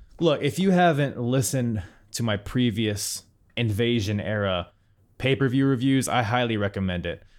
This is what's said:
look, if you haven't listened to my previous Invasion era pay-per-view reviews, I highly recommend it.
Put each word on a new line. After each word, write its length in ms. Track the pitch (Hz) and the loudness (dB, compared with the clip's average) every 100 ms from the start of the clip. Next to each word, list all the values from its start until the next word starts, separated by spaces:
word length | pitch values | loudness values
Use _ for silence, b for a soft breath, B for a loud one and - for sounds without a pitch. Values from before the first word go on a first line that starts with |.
| b - | b -2
look, 220 | 165 143 | 0 2
if 160 | 139 - | 0 0
you 140 | 190 | 2
haven't 480 | 180 175 143 139 - | 4 4 4 0 -2
listened 640 | 120 131 - 135 120 107 - B B | 0 0 0 0 -2 -4 -8 B B
to 100 | - | -6
my 140 | 117 101 | -2 -4
previous 840 | - 127 123 107 107 101 - - - _ _ - | -2 0 0 0 -2 -2 -6 -10 -14 _ _ -4
Invasion 640 | 117 101 120 120 101 104 | -2 2 2 2 0 -2
era 500 | 87 107 98 90 87 _ _ _ _ - | -2 -2 0 -2 -4 _ _ _ _ -4
pay-per-view 460 | 131 135 135 131 135 | -2 2 2 2 2
reviews, 400 | 127 135 135 - | 2 2 0 0
I 160 | 123 | 0
highly 340 | 107 123 120 110 | 0 0 0 0
recommend 480 | 98 98 95 87 85 | -2 -2 -2 -2 -6
it. 160 | 73 - | -8 -14